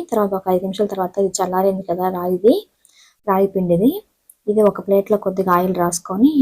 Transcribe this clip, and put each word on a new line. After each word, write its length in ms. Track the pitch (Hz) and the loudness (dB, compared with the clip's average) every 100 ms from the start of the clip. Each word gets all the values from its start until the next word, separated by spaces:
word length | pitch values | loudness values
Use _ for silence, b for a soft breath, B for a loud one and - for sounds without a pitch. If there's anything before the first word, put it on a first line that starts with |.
| 339 | 0
తర్వాత 240 | 220 202 | -2 0
ఒక 140 | 190 185 | -2 -2
ఐదు 160 | 185 190 | -2 -2
నిమిషాల 220 | 196 202 | -4 -4
తర్వాత 260 | 196 180 196 | -2 -4 -2
ఇది 120 | 196 - | -2 -2
చల్లారింది 460 | 180 185 196 190 | -2 0 0 -2
కదా 240 | 190 180 185 | -4 -4 -4
రాగిది, 460 | 180 180 180 208 381 - _ b b b b - | -2 -4 2 4 2 -2 _ b b b b -2
రాగి 200 | 190 196 | 0 0
పిండిది, 440 | 196 180 170 240 403 - _ _ _ 208 | 0 0 2 2 0 -8 _ _ _ -2
ఇది 140 | 208 | 2
ఒక 180 | 208 196 | 2 0
ప్లేట్లో 360 | 196 196 196 208 | 0 0 0 -2
కొద్దిగా 340 | 196 185 185 | -2 -4 0
ఆయిల్ 220 | 175 185 180 | 0 0 0
రాసుకొని 540 | 175 175 - 190 277 302 | -2 -4 -6 0 2 4